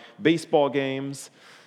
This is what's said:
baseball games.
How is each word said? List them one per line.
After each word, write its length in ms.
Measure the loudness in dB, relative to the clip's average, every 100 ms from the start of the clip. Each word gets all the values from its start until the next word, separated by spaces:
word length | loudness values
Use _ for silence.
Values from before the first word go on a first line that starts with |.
| -16 -2
baseball 480 | 2 2 2 2 2
games. 640 | 0 -4 -4 -8 -10 -14 _ -20 -20